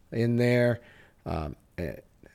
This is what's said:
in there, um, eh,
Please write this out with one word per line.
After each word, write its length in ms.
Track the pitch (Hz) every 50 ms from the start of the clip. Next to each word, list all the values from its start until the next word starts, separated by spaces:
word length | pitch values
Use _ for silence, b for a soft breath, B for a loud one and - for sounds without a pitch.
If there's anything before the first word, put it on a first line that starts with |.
| _ -
in 240 | - 113 117 120 120
there, 440 | 117 120 123 123 123 120 120 117 113 b b b b b b b b -
um, 300 | - 85 80 78 73 - - _ _ _
eh, 200 | - 87 71 50 - - _ _ _ - -